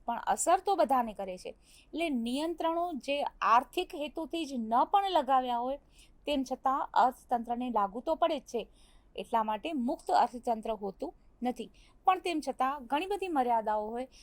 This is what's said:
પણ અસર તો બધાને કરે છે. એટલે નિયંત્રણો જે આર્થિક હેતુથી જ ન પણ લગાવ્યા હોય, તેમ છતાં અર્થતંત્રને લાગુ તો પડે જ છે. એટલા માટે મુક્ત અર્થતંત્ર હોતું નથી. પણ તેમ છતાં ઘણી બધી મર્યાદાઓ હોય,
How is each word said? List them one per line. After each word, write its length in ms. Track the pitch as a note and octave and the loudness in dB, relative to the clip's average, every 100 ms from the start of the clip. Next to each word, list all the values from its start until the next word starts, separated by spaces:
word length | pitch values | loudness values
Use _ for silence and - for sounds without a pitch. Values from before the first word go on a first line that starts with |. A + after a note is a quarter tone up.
| - | -8
પણ 120 | A#3 | -6
અસર 420 | - G#3+ - F#4 | -2 0 4 2
તો 160 | G4 F#4 | 2 2
બધાને 380 | C#4 C4 A#3 | 2 2 0
કરે 240 | G3+ F#3+ F#3 | -6 -10 -10
છે. 120 | - | -12
એટલે 600 | - _ - _ D4+ E4+ | -14 _ -20 _ -4 -2
નિયંત્રણો 840 | B3 A3+ C4 E4 E4 E4 E4 F4 | 0 -2 -2 -2 -2 0 0 -2
જે 300 | C#4+ C4+ C#4+ - - | -4 -2 -2 -2 -2
આર્થિક 540 | G3 A#3 C4+ - F4+ D#4+ | 4 4 4 -2 -6 -6
હેતુથી 500 | D4 - D#4 E4 C#4+ | -8 -6 -6 -6 -6
જ 80 | C4 | -6
ન 280 | A3 A#3 D#4 | 0 2 4
પણ 240 | G4+ G4 | 2 2
લગાવ્યા 480 | F4 B3 C4 B3+ A#3+ | 2 2 2 2 -2
હોય, 200 | B3 C#4 - - - _ - | -4 -6 -10 -20 -20 _ -4
તેમ 180 | C#4+ B3+ | -2 -2
છતાં 380 | B3+ C4 C#4 - | -2 0 0 0
અર્થતંત્રને 760 | - A#3+ - - A#3+ A3+ A#3+ B3 | 4 4 2 -4 -4 -2 -4 -2
લાગુ 320 | G#3+ G3+ A3 | 0 0 -2
તો 140 | D#4+ D#4+ | -4 0
પડે 240 | E4 D4 | 0 0
જ 40 | |
છે. 240 | - A#3 - _ - - _ - | -4 -8 -8 _ -20 -20 _ -14
એટલા 280 | G3 A3+ | -2 0
માટે 300 | G#3+ G#3+ D4+ | 0 -2 -4
મુક્ત 380 | D#4 A#3+ E4 - | -4 -2 -4 2
અર્થતંત્ર 600 | F4+ A#3+ A#3+ A#3+ A3 A3 | 4 2 0 -4 -2 -4
હોતું 440 | G#3+ G3+ - D4+ - _ _ | -6 -8 -8 -10 -12 _ _
નથી. 280 | B3 A#3+ A3 - - _ - | -6 -6 -10 -16 -20 _ 2
પણ 140 | F#4 | 2
તેમ 220 | F4+ D#4+ C4+ | 2 -2 -4
છતાં 380 | - C4 C#4+ A#3 | -2 -2 -2 -2
ઘણી 200 | C#4+ F#4+ | -2 0
બધી 220 | G4+ F#4+ | -2 0
મર્યાદાઓ 640 | C#4+ B3 A#3 G#3+ G#3+ G#3+ | 0 2 2 2 -2 -2
હોય, 160 | A#3 C4 - | -6 -10 -14